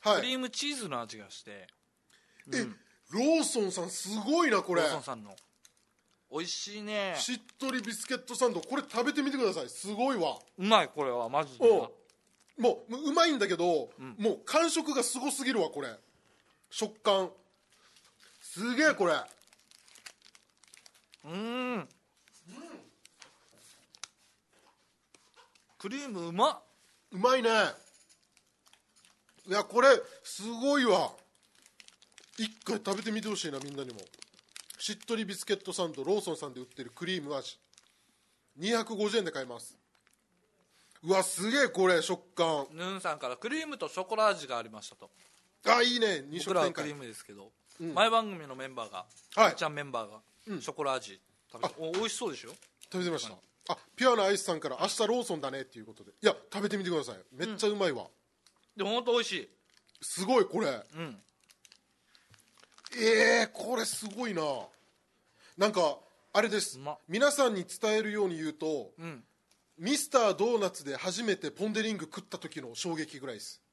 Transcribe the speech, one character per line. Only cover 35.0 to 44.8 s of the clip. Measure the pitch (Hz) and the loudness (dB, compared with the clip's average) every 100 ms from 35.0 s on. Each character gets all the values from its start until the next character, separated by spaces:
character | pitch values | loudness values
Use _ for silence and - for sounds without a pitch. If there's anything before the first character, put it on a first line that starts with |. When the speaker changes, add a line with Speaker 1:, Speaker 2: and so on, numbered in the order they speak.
| - 226 | -4 -4
Speaker 1:
り | |
ビ | 208 | -4
ス | 190 - | -8 -4
ケ | |
ッ | 196 | -4
ト | - | -4
サ | 180 175 | -4 -4
ン | |
ド、 | 147 | -4
ロ | 135 208 | 0 0
ー | |
ソ | 190 | 0
ン | 156 | -6
さ | 147 | -6
ん | |
で | 127 | -10
売 | |
っ | 127 | -16
て | - | -14
る | 120 | -14
ク | - 175 | -10 -4
リ | 185 | -4
ー | |
ム | 143 143 | -4 -6
味。 | - - _ - _ _ _ _ _ _ _ - | -8 -16 _ -20 _ _ _ _ _ _ _ -8
二 | 180 | -2
百 | 233 220 214 | 0 -2 -2
五 | 208 | 0
十 | 226 | 0
円 | 180 | -2
で | |
買 | 143 | -6
え | 127 | -8
ま | 120 | -10
す。 | - - _ _ _ _ _ _ _ _ _ _ _ _ | -16 -20 _ _ _ _ _ _ _ _ _ _ _ _
う | 160 | 2
わ、 | 190 | 2
す | 185 - 202 | 2 -2 0
げ | 269 262 | 2 2
え、 | |
こ | 175 185 | 4 6
れ、 | 175 | 6
食 | - 180 - | 2 -4 -6
感。 | - 165 156 135 | 0 2 2 -2
Speaker 2:
ヌ | 156 | -6
ー | 180 190 | -8 -4
ン | |
さ | 180 151 | -4 -4
ん | |
か | 131 | -6
ら、 | 123 | -6
ク | 220 | -6
リ | 302 | -6
ー | 320 | -6
ム | 277 | -8
と | 156 | -8
シ | - | -6
ョ | 185 | -6
コ | 220 | 2
ラ | 214 | 2
味 | 190 143 | 2 -4
が | 120 | -6
あ | |
り | 110 | -6
ま | 107 | -12